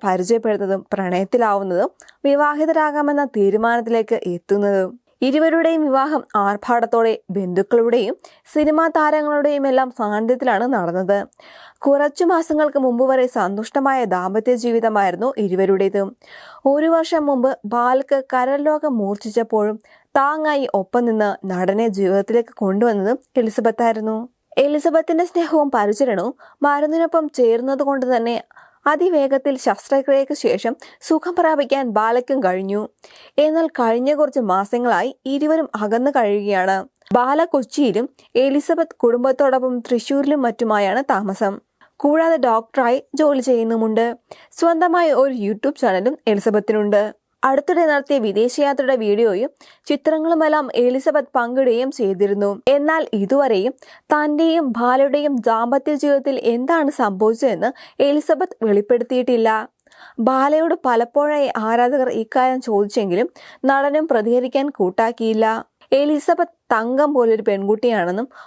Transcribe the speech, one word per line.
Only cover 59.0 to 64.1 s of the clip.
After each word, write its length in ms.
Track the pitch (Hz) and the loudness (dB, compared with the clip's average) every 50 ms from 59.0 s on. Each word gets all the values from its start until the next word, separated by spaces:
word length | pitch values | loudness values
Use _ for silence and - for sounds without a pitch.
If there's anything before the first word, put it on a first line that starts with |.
| 240 - 262 254 240 262 247 233 226 220 220 214 226 - _ _ _ _ - - - - _ - | 0 -2 -2 -2 0 2 0 2 2 0 0 -2 -4 -10 _ _ _ _ -20 -20 -20 -14 _ -2
ബാലയോട് 560 | 226 254 262 262 269 285 302 311 330 339 330 330 - | 0 2 2 2 2 2 2 2 2 0 -2 -2 0
പലപ്പോഴായി 680 | 254 240 226 233 233 - 285 294 294 302 294 277 247 - | 0 0 0 0 0 0 0 0 0 0 0 -2 -2 -2
ആരാധകർ 520 | 220 214 220 233 240 247 247 285 277 262 165 | -4 -2 0 2 2 2 2 2 0 0 -2
ഇക്കാര്യം 520 | - 226 220 - - 262 254 262 254 262 | -2 -4 -6 -2 0 0 2 2 0 -2
ചോദിച്ചെങ്കിലും 680 | 254 233 214 202 208 202 - 247 208 190 175 196 254 349 - - - - - _ - | -4 -2 0 0 0 0 0 -2 -2 0 0 -2 -2 -4 -6 -16 -20 -20 -14 _ 0
നടനും 440 | 269 269 277 277 285 285 302 311 | 0 2 2 0 0 0 0 0
പ്രതികരിക്കാൻ 600 | 320 | 2